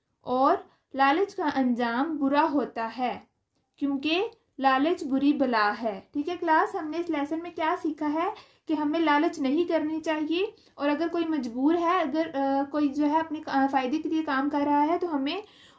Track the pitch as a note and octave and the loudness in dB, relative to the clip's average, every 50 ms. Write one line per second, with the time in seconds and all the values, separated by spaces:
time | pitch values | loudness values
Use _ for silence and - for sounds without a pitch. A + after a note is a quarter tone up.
0 | _ _ _ _ - - B3 B3+ C4+ D4 F#4 G#4 - - _ _ _ _ - C4 | _ _ _ _ -6 -2 0 2 4 4 4 2 -2 -10 _ _ _ _ -2 2
1 | C4+ C#4 C#4+ F4 G4+ G4 - - E4+ D4 - C4+ C4 B3 A#3+ A#3 A#3+ A#3 A#3 B3 | 4 4 4 4 2 -2 -2 -4 -2 0 2 2 2 2 2 0 0 -2 0 -2
2 | C#4+ E4 D#4 C#4 C#4 C4+ C#4+ C#4+ D#4 E4 C#4 C#4+ A3+ A3 - A#3 A3+ A3+ A#3 B3 | -2 -2 -2 0 0 2 4 4 2 4 2 0 0 -2 -4 -6 -6 -6 -4 -4
3 | B3+ A#3+ G3 F3+ - _ _ _ _ _ _ _ _ _ _ - C#4+ C#4 C#4 B3+ | -4 -4 -4 -6 -10 _ _ _ _ _ _ _ _ _ _ -6 -4 -2 -2 -2
4 | - D4+ D#4+ F4 G#4+ A#4 - _ _ _ _ - C4+ C4+ C4 C4 C#4+ E4 F#4 - | 0 0 0 0 0 -2 -6 _ _ _ _ 0 2 2 4 4 2 2 0 -2
5 | E4 B3+ C4+ C4+ C#4 C#4+ C#4 B3 C4+ B3 A#3 G#3+ G#3 G#3 A3+ A3+ A#3 A3 G3 F#3+ | -2 -2 0 2 4 4 4 4 2 2 2 2 2 2 0 -2 -4 -4 -6 -6
6 | - _ - D4 D4 E4+ F4 E4+ F4+ E4 D#4 D#4+ G4 G#4 G4 F#4 D#4+ D4+ D4+ E4+ | -10 _ -6 -6 -4 -4 -4 -2 0 2 4 4 4 2 -2 -6 -6 -6 -4 -4
7 | E4+ E4+ D#4 C#4+ C#4+ C#4+ D#4+ E4 F4 F4 E4+ E4+ D#4+ D#4 F4 F4+ - D#4 D#4 - | -4 -2 -2 -2 -2 -2 -4 -6 -6 -8 -6 -4 -2 -2 -2 0 -2 -4 -4 -2
8 | D4+ D4 D4 D#4+ E4+ G4 A4 - - _ _ _ _ - D#4 D4 D4+ D4 D#4 E4 | -4 -2 -2 -2 -2 -4 -4 -8 -14 _ _ _ _ -4 -2 -2 0 0 0 0
9 | E4 D4+ D4 D4 D#4+ F4 - D4 C#4 B3+ C#4 E4 F4 E4+ E4 D#4 D4+ D4+ D#4+ D#4 | 2 2 2 2 2 0 0 0 -2 0 2 0 0 0 0 0 0 -2 -4 -4
10 | D#4 E4 D#4 D#4 D#4 D4+ D#4+ F4 G4 A4 - - _ _ _ - C#4 C#4+ D4 C#4+ | -4 -4 -2 -2 -2 -2 -2 -2 -2 -4 -6 -10 _ _ _ -4 -2 -2 0 0
11 | E4+ E4 E4+ E4+ E4 D#4+ D#4+ C#4+ A#3+ A#3 A3+ B3+ C4+ D4+ F4 F4 E4+ E4 F4+ F#4 | -2 -2 -2 -2 -2 -2 -2 -4 -4 -4 -4 0 2 2 2 2 2 2 2 0
12 | D#4+ C4 C4 D#4 E4 D#4+ - C#4 C4+ C4+ C4+ C#4 C#4 C#4 - D4 D4+ C#4 C4 D4 | 0 0 0 -2 -2 -2 -2 -2 0 0 0 0 -2 -2 -2 0 0 0 0 0
13 | D4+ C#4+ D4+ D#4+ D#4+ D#4+ D4+ D#4 D#4 - C4+ C4+ C4+ C4+ C4+ C4+ B3+ B3 C#4+ D#4+ | 0 2 2 2 0 -2 -6 -10 -6 -2 0 2 2 2 2 0 0 0 -2 -2
14 | D#4 D#4 E4 D#4 D#4+ D#4 C#4 C4 C#4 D4 D4 C#4+ C#4+ D4 D4 D4 D4 D#4 F4 F4+ | -2 -2 -2 -2 -2 0 -2 0 0 0 0 0 0 2 2 2 2 2 0 0
15 | F#4 F4 D#4 C4+ C4+ C#4+ E4 G4 G#4+ - _ - - - - | -2 -2 -2 -2 -2 -2 -4 -6 -8 -12 _ -20 -20 -20 -20